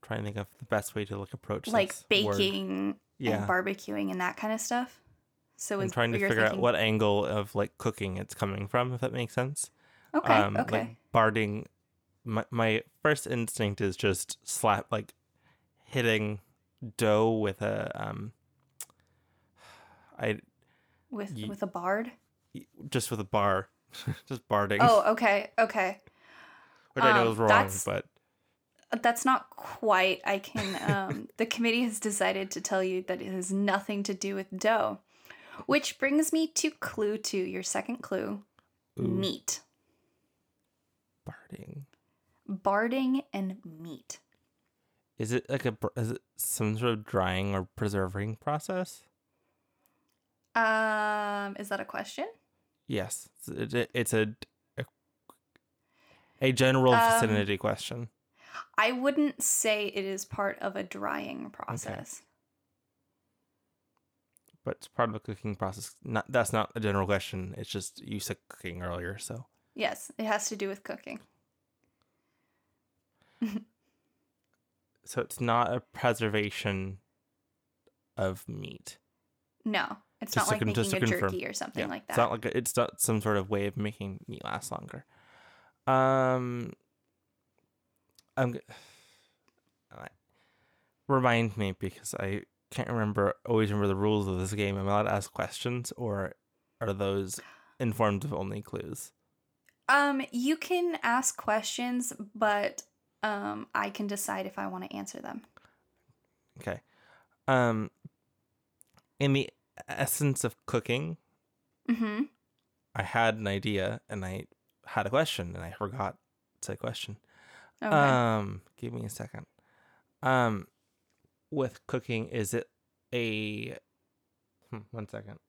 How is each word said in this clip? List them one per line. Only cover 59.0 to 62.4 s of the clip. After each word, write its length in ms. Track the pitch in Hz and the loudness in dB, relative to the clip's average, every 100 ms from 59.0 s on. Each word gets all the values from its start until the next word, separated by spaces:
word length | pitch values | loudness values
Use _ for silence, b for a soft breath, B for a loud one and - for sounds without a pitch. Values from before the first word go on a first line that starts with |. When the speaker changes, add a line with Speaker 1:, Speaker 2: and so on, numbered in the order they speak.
| 269 285 294 - | 2 2 0 0
Speaker 2:
say 460 | - - 226 214 208 | 0 2 2 0 -2
it 180 | 202 196 | -4 -4
is 180 | 190 | -6
part 340 | - - 202 - | -8 -4 -4 -2
of 140 | 202 | -6
a 80 | 196 | -6
drying 580 | 185 - - 71 - - - | -10 -6 -4 -4 -6 -10 -12
Speaker 1:
Okay. 40 | |
Speaker 2:
process. 680 | - - 117 - 110 - - _ _ | -12 -8 -8 -8 -10 -12 -16 _ _